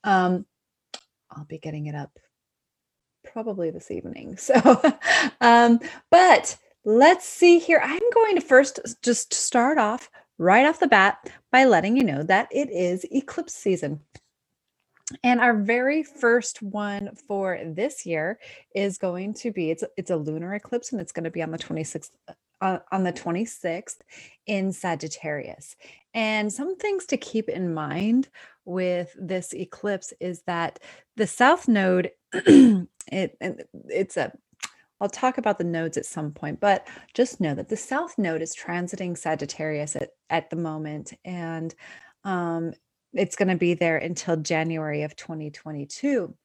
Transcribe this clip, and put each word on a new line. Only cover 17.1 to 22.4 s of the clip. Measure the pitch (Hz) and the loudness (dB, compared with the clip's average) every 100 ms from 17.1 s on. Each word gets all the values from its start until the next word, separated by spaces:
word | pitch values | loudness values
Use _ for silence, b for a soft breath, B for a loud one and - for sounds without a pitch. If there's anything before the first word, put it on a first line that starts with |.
| 214 _ | -14 _
for | 202 190 175 | -6 -4 -6
this | 165 160 254 - 185 | -8 -6 -6 -6 -6
year | 160 160 226 B B B | -4 -4 -6 B B B
is | 196 202 190 | -4 -4 -4
going | 190 175 196 208 | -6 -6 -8 -8
to | 240 | -8
be, | 202 160 | -4 -4
it's, | 165 - - | -4 -6 -10
it's | 175 | -4
a | 170 | -4
lunar | 147 156 170 208 | -4 -8 -8 -10
eclipse, | - 240 - | -8 -8 -6
and | 226 | -10
it's | 180 | -8
gonna | - 165 | -8 -8
be | 170 | -6
on | 160 | -8
the | 160 | -8
twenty-sixth, | - 160 156 - - _ - - | -8 -8 -8 -10 -14 _ -20 -20